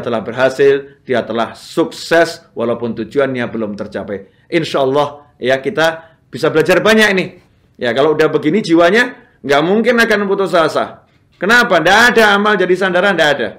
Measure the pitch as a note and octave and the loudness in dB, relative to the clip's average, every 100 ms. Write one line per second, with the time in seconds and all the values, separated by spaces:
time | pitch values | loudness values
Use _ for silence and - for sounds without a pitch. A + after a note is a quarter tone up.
0 | B2 A2+ G#2+ A#2 C3 C3 C#3 C#3 C#3 - | 0 -4 -4 -2 -2 2 2 2 -2 -14
1 | - A#2+ G#2 A2+ G#2+ - - - D#3+ - | -6 -4 -4 -4 -6 -10 -8 -4 -4 -6
2 | - E3+ E3 - _ - A#2 A#2 A#2 G#2+ | -2 0 0 -4 _ -8 -6 -4 -6 -8
3 | G#2 C#3 C3+ B2+ A#2 A2+ G#2 G2+ G#2+ G#2 | -6 -2 -2 -4 -6 -6 -8 -8 -10 -10
4 | G2+ G2 - _ _ E3 D3 D#3+ C3 C#3 | -10 -12 -14 _ _ -4 -2 -2 0 0
5 | C#3+ - - - B2 C3+ C#3 C#3 D#3+ D#3+ | -2 -6 -20 -8 -2 -2 -2 -2 -2 -2
6 | - _ _ B2 D3+ D#3 D#3 F3 G3+ A3 | -10 _ _ -4 -2 0 2 2 2 4
7 | G#3 F#3+ E3+ - _ _ _ - A#2+ A#2 | 2 0 -4 -10 _ _ _ -8 -4 0
8 | D3 F#3 D#3 D3 D3 G3 D#3+ E3 E3+ G#3+ | 2 2 2 0 0 0 2 4 4 4
9 | C4 - _ _ B2+ C#3 E3 G#3+ A3+ A#3+ | 0 -4 _ _ -2 0 2 2 2 2
10 | A3+ G#3 G3+ F#3+ F#3 E3+ D#3 C3 G#2 - | 2 0 -2 -2 0 0 0 -2 -6 -8
11 | _ _ _ _ F#3 A#3+ A#3+ F3 D#3+ G3+ | _ _ _ _ 0 2 4 2 4 4
12 | A#3+ A3 G#3 G3+ G#3 G3+ F3+ F3+ F#3+ F3 | 4 4 2 2 0 0 0 0 0 0
13 | G3+ E3+ D3+ C#3 A2 | 0 2 0 0 -4